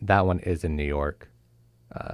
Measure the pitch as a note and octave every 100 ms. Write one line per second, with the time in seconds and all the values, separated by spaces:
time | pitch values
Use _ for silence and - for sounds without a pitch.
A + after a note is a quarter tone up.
0 | G2 G2 F#2 F2+ F2+ E2 E2+ D2+ D2 C#2+
1 | C#2+ - - _ _ _ _ _ - -
2 | -